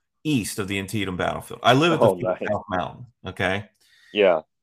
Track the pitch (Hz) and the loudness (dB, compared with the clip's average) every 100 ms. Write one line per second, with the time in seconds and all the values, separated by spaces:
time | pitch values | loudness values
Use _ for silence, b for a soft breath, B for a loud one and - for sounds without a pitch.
0 | _ _ 156 139 95 - 95 98 98 110 | _ _ -2 -2 -2 -6 -4 -4 -4 -4
1 | 95 90 85 76 - - 110 131 170 147 | -4 -4 -4 -4 -10 0 4 4 4 4
2 | 117 90 90 90 98 101 - 90 73 - | 2 2 -2 -4 -4 -6 -4 -6 -6 -10
3 | - _ 95 92 92 98 107 _ b b | -20 _ -14 -2 -2 -2 -6 _ b b
4 | b 104 98 82 - _ | b 2 4 4 -2 _